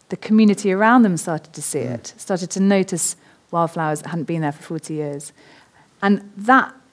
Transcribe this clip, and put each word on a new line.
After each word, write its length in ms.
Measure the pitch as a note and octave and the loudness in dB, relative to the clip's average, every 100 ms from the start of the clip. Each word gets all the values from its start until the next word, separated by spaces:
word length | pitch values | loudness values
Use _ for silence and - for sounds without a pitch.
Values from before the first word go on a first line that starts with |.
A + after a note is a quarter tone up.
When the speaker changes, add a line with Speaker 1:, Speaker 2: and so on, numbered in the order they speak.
| - | -12
Speaker 1:
the 80 | F#3 | -10
community 560 | - G#3+ G#3 G3+ G3+ | 2 4 6 4 0
around 300 | F#3+ A3 B3+ | 2 4 6
them 140 | G#3+ E3 | 4 2
started 360 | F3+ D#3 - | -2 -6 -8
to 80 | - | -12
see 180 | - D3 | -8 -6
Speaker 2:
Mm. 140 | - | -6
Speaker 1:
it, 200 | - - - | -8 -12 -14
started 320 | - F3+ F3 | -6 -6 -4
to 100 | F#3+ | 0
notice 560 | G3 G3 F#3+ E3+ - - _ _ _ | 2 2 2 -2 -4 -8 _ _ _
wildflowers 520 | E3+ E3 E3+ D#3 D3+ | -2 -2 -2 -4 -4
that 60 | D#3 | -6
hadn't 180 | E3+ C#3 | -8 -4
been 160 | E3 | -4
there 100 | D3+ | -4
for 100 | D3 | -6
forty 320 | - D#3+ - | -10 -10 -8
years. 380 | D#3 D3 C#3+ - - _ _ _ _ _ _ | -8 -8 -10 -14 -20 _ _ _ _ _ _
And 280 | G3+ G3 - G3 | 0 0 -4 -4
that 380 | G#3+ C4 - - _ | 2 2 2 -8 _